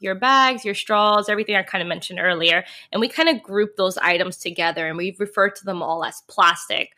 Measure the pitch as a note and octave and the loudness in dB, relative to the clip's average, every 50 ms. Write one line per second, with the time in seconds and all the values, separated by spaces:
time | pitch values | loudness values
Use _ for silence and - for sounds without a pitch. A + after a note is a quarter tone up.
0 | - F#3+ F#3+ F#3+ A#3+ C4 C4+ C4+ C4 C4 B3+ A3+ - G#3 G3+ - - - G#3+ G#3 | -6 -6 -4 0 2 4 6 6 6 4 2 -2 -6 -6 -6 -6 -2 0 2 4
1 | G#3 G#3 G#3 G#3 G3+ G#3 G#3 G#3 G#3+ G#3+ G#3 G3 F#3+ - - F#3+ E3+ F3 E3+ F3+ | 4 4 4 4 2 2 -2 -2 -2 0 0 -2 0 -2 -4 -4 -4 -4 -6 -6
2 | - - F#3 F3+ F3 F#3 F3 D#3+ E3 E3+ E3 F3+ F#3 - - - - _ - G#3 | -8 -10 -6 -2 0 0 0 2 2 2 2 2 0 -4 -12 -20 -16 _ -4 -2
3 | A3+ - - - D#4+ E4 D#4 A3 - - G3 G#3 G#3 G#3 - - F#3+ F#3 F#3 - | -2 -2 0 0 2 2 2 0 -4 -4 -2 -2 -2 -2 0 -2 -2 -2 0 0
4 | - E3+ F3 F3 F3+ F#3 F3+ - - F3+ E3+ E3+ E3+ E3+ E3 E3+ E3 D#3+ D#3+ E3+ | 0 0 2 2 0 -4 -6 -8 -10 -10 -6 -2 -2 -2 -2 -2 -4 -6 -4 -4
5 | F3 F#3+ F#3 - G#3 G3+ - G#3 G3 G3+ G3+ - F#3+ F#3+ F#3 F3 D#3+ - E3 E3 | -6 -6 -4 -6 -8 -4 0 0 0 0 0 -6 -8 -8 -6 -6 -4 -4 -4 -4
6 | D#3 A#2 - - - - - - F#3 E3+ F3 - - - - - - - _ | -4 -6 -8 -12 -20 -10 0 4 4 4 4 2 -4 -4 -4 -4 -4 -6 _